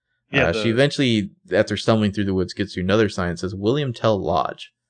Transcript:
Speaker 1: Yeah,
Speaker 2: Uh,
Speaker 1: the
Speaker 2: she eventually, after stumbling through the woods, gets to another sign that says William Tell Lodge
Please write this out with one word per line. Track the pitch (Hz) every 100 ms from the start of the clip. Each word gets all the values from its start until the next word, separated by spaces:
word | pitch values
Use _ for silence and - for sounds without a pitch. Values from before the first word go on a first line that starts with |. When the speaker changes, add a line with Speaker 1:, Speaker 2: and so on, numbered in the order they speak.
| _ _ _
Speaker 1:
Yeah, | 139 120
Speaker 2:
Uh, |
Speaker 1:
the | 85
Speaker 2:
she | 107
eventually, | 110 143 143 135 113 101 - _
after | 90 107 101
stumbling | - 113 104
through | 101
the | 98
woods, | 95 90
gets | - 98
to | -
another | 92 104 107
sign | 101 90
that | 85
says | 92
William | 101 101 143 139
Tell | 113 113 101
Lodge | 82 85 62 - - _ _